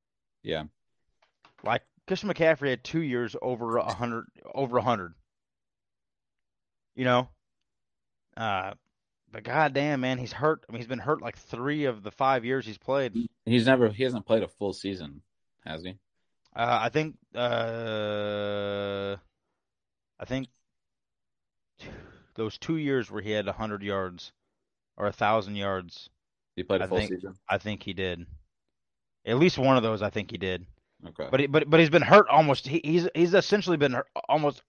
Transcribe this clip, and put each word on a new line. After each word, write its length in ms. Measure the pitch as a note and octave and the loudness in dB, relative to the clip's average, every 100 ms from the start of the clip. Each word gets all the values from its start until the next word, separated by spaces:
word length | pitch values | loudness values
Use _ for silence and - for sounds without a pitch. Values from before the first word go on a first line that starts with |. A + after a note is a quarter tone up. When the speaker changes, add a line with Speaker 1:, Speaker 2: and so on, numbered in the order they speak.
| _ _ _ _ | _ _ _ _
Speaker 1:
Yeah. 200 | - D#2 D#2 _ _ _ _ _ _ _ - - | -6 -6 -6 _ _ _ _ _ _ _ -20 -8
Speaker 2:
Like, 200 | - A#2 _ _ - | -2 -2 _ _ -8
Christian 220 | F#3 G#3 | -6 -4
McCaffrey 400 | E3 D#3+ D#3 C#3+ | 2 2 2 0
had 160 | B2+ | -4
two 160 | - E3 | -2 -4
years 340 | D3+ A#2+ A#2 - | -2 -2 -2 -4
over 340 | B2+ A#2 A#2 A#2 | -4 -4 -2 0
a 160 | - | 0
hundred, 340 | G2 A#2+ A#2 - - - | -4 -4 -6 -10 -20 -10
over 220 | - C3 A#2+ | -6 0 0
a 40 | |
hundred. 320 | A#2+ G#2+ E2+ - _ _ _ _ _ _ _ _ _ _ _ _ _ _ _ _ _ | 2 0 -4 -14 _ _ _ _ _ _ _ _ _ _ _ _ _ _ _ _ _
You 80 | - | -2
know? 260 | B2+ B2 B2+ _ _ _ _ _ _ _ _ _ _ - | 2 2 2 _ _ _ _ _ _ _ _ _ _ -8
Uh, 360 | A2 F#2+ F#2+ - _ _ _ _ _ | -4 -4 -6 -12 _ _ _ _ _
but 120 | A2 | -14
goddamn, 580 | A2+ C#3+ D3 C#3 D3 C3+ | -4 0 2 0 -2 -2
man, 160 | B2+ B2+ | -2 -4
he's 140 | A#2 | -6
hurt. 320 | G#2+ D3 D#3 - | -2 0 0 -6
I 40 | |
mean, 80 | A#2 | -12
he's 60 | A#2 | -8
been 120 | B2 | -6
hurt, 220 | B2 D#3 | -4 -4
like, 160 | A#2 - | -6 -12
three 480 | - A#2 C3+ D3+ | -14 -8 -4 -2
of 160 | C#3 G#2+ | -4 -4
the 80 | G2+ | -10
five 340 | - C3+ C3 | -2 0 2
years 200 | A#2 C3 | 0 -4
he's 120 | A2 G2 | -4 -10
played. 360 | - C#3 B2 A2+ A#2+ _ | -2 -2 -2 -4 -8 _
Speaker 1:
He's 200 | - A#2+ | 0 2
never, 240 | A#2 C3 A2+ | 4 4 4
he 140 | G2+ | 2
hasn't 220 | C3 A#2 | -4 -4
played 180 | - A2+ | 0 0
a 40 | F2 | 0
full 260 | - G2+ | -4 -6
season, 480 | - G2 F#2 D2 C#2+ _ _ _ _ | -4 -8 -8 -12 -18 _ _ _ _
has 180 | - D#2+ | -12 -10
he? 140 | F2+ G#2 _ _ _ _ _ | -12 -16 _ _ _ _ _
Speaker 2:
Uh, 240 | - A#2+ A#2 | -4 0 0
I 80 | A#2 | 0
think, 260 | D#3 D#3 - _ | -2 -4 -8 _
uh, 1800 | A#2 B2 A#2 A2+ A2+ A2+ G#2+ G#2 G#2 G#2 G#2 G#2 G2+ G2+ G2+ G2+ G2 G2 G2 _ _ _ _ _ _ _ _ _ - | -4 -2 0 -2 -4 -4 -4 -2 -4 -4 -4 -4 -4 -4 -4 -4 -6 -6 -8 _ _ _ _ _ _ _ _ _ -18
I 60 | |
think 220 | F2+ C3 B2+ _ _ _ _ _ _ _ _ _ _ _ _ _ - - - - _ | -8 -8 -8 _ _ _ _ _ _ _ _ _ _ _ _ _ -18 -18 -20 -20 _
those 220 | - A2 - | -8 -8 -6
two 200 | - D#3+ | -6 -4
years 340 | C#3+ C3+ G#2 | 0 -2 -2
where 100 | G#2+ | -8
he 100 | G#2 | -4
had 160 | G#2+ G2 | -2 -2
a 40 | |
hundred 300 | G2 G#2+ G#2 | -6 -6 -6
yards 480 | G2 G2 F#2 F2+ - _ _ _ _ _ _ | -4 -4 -4 -10 -18 _ _ _ _ _ _
or 120 | - G#2 | -4 -4
a 40 | |
thousand 440 | - G#2+ A2 G2 | 0 2 2 0
yards. 540 | G2+ G2 F#2+ F2 - - _ _ _ _ | -4 -2 -4 -6 -18 -20 _ _ _ _
Speaker 1:
He 80 | - | -10
played 180 | F2+ F#2+ | -2 -2
a 40 | |
Speaker 2:
I 20 | F#2+ | 2
Speaker 1:
full 100 | F#2+ | 0
Speaker 2:
think, 120 | G2+ | 0
Speaker 1:
season? 220 | F#2 F#2+ F#2+ - | -6 -8 -12 -4
Speaker 2:
I 80 | G2 | -4
think 260 | G#2+ G2+ | -4 -8
he 100 | G#2 | -8
did. 320 | F#2 F#2 F2 F2 - _ _ _ _ _ _ _ _ | -6 -4 -6 -10 -18 _ _ _ _ _ _ _ _
At 120 | - B2+ | -2 4
least 180 | F3 - | 4 4
one 180 | C3 | 4
of 80 | B2+ | 4
those, 180 | A2 G#2+ | 4 0
I 80 | G2+ | -2
think 220 | A2 F#2 | -4 -6
he 60 | G2+ | -6
did. 280 | F#2+ F2+ F#2 - _ _ | -4 -4 -8 -20 _ _
Speaker 1:
Okay. 220 | E2+ - C#2+ | -20 -10 0
Speaker 2:
But 100 | C3 | 0
he, 60 | C#3+ | 4
but, 220 | D#3 D3 | 2 6
but 100 | E3 | 6
he's 80 | D#3 | 8
been 120 | E3 | 6
hurt 260 | B2+ G3+ - | 10 8 10
almost. 360 | D3 D3+ C3 | 6 6 2
He, 140 | A2+ D#3 | 0 -4
he's, 260 | D3+ E3+ E3+ | 2 2 2
he's 200 | D#3 E3+ | 2 4
essentially 420 | F#3+ - G3+ F3+ D#3+ | 4 4 0 2 2
been 140 | C#3+ | 2
hurt, 140 | B2 - - - | 0 -6 -8 0
almost 320 | D3+ D3 - | 2 2 -2